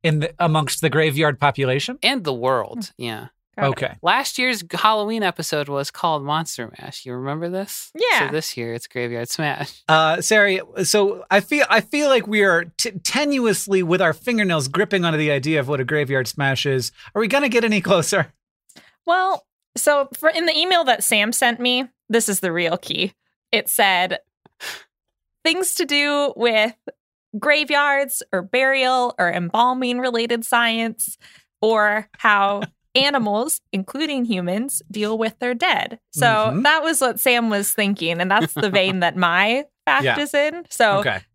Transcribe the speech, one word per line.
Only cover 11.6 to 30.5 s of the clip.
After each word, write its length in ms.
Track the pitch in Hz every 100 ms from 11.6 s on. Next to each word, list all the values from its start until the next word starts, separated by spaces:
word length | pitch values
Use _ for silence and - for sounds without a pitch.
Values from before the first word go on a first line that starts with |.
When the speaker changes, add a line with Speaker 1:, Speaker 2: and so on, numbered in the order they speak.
| 254
Speaker 1:
I 100 | 220
feel 300 | 214 294 294
like 160 | 254 214
we 160 | 214
are 220 | 196 170 170 -
t-, 140 | 240
tenuously 920 | 190 - 254 294 277 233 190 - 190
with 200 | 170 185
our 100 | 175
fingernails 560 | 156 - 226 196 165 131
gripping 380 | 165 165 196 170
onto 100 | 156
the 140 | 151
idea 280 | 143 139 156
of 100 | 127
what 120 | 143
a 40 |
graveyard 440 | 127 151 139 135 127
smash 380 | - 139 131 143
is. 260 | 131 120 _ -
Are 60 | 208
we 60 | 220
gonna 200 | 277 277
get 160 | 233
any 160 | 226 208
closer? 540 | - 190 - 196 151 _ _ _ _ - _ _ -
Speaker 3:
Well, 400 | 359 370 370 _ _ _
so 360 | 247 - 285 277
for, 160 | - 311
in 160 | 320
the 100 | 339
email 300 | 311 349 359
that 180 | 269 233
Sam 300 | - 214 208
sent 260 | 233 247 233
me, 280 | 247 247 262 _ _
this 180 | 226 220
is 120 | 190
the 120 | 185
real 240 | 170 170 175
key. 380 | - - 190 _ _ _ _
It 180 | 220 -
said, 480 | - 196 180 180 - _ _ _ _ - - - _ _ _ _ _
"Things 300 | 320 339 359 -
to 100 | 320
do 480 | 285 285 285 285 -
with 380 | 233 220 220 - - _ _ _ _ 208
graveyards 840 | 294 294 294 285 285 277 277 - -
or 80 | 190
burial 720 | 185 247 269 269 254 254 247 -
or 120 | 175
embalming 680 | 175 175 214 247 254 247 247
related 460 | 254 233 233 233
science 720 | 226